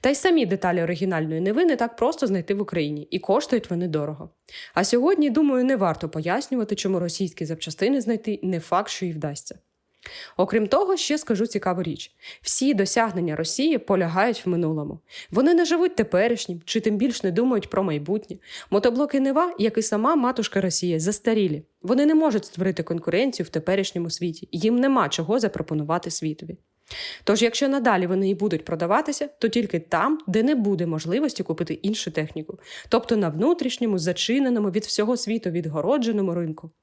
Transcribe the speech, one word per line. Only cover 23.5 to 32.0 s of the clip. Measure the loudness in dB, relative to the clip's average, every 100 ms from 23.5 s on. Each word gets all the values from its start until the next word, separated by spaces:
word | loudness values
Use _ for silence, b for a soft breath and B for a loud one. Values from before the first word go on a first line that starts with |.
| -4 0 0 0 -4 -6
світі. | -4 -4 -6 -10
Їм | -2 2 4
нема | 4 4 2
чого | -2 0 0
запропонувати | 0 -2 -4 -4 -2 -2 -2
світові. | -6 -6 -8 -12 -16 _ _ B B B B
Тож, | 0 2
якщо | 2 2 0
надалі | 2 4 4 2
вони | 2 2
і |
будуть | 0 0 -2
продаватися, | -2 -4 2 2 2 -4 -6 -2
то | 0
тільки | 0 0 -4
там, | -2 0 2 0 0
де | 2
не | 4
буде | 2 2 0 0
можливості | -2 -2 0 0 -2
купити | -6 -4 -4
іншу | -4 -2 -4